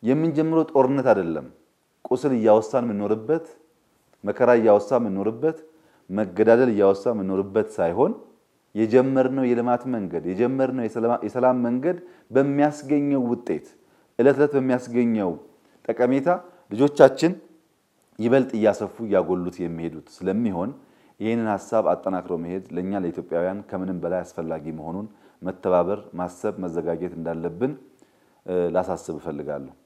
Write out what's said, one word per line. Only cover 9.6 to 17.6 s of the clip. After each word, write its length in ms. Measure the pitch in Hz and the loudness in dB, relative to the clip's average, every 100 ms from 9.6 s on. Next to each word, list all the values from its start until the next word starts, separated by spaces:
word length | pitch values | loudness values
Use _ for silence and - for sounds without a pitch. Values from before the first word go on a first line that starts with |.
| 117 123 131 | 0 -2 -2
መንገድ፣ 380 | 120 95 82 80 | -6 -4 -6 -6
የጀመርነው 580 | 95 123 135 131 131 | -2 0 0 -2 -2
የሰላም፣ 380 | 113 120 113 120 | -4 -2 -2 0
የሰላም 360 | 107 127 127 127 | -4 0 2 2
መንገድ 360 | 120 123 147 180 - - _ | 0 -2 -2 -4 -8 -20 _
በሚያስገኘው 880 | 117 139 139 147 147 135 147 143 143 120 | 0 2 2 0 0 -2 0 0 0 0
ውጤት፣ 400 | 120 - 78 - _ _ _ _ _ | -4 -4 -8 -8 _ _ _ _ _
ዕለት 160 | 127 135 | 4 6
ዕለት 180 | 147 | 2
በሚያስገኘው 800 | 143 131 127 127 117 120 110 95 82 - _ _ _ | 2 0 -2 -2 0 0 2 -2 -4 -10 _ _ _
ጠቀሜታ 440 | - 113 123 135 139 180 - _ _ | -8 0 2 2 2 -2 -4 _ _
ልጆቻችን 600 | 104 143 143 139 - 160 190 - _ | 0 2 8 8 8 -2 -2 -12 _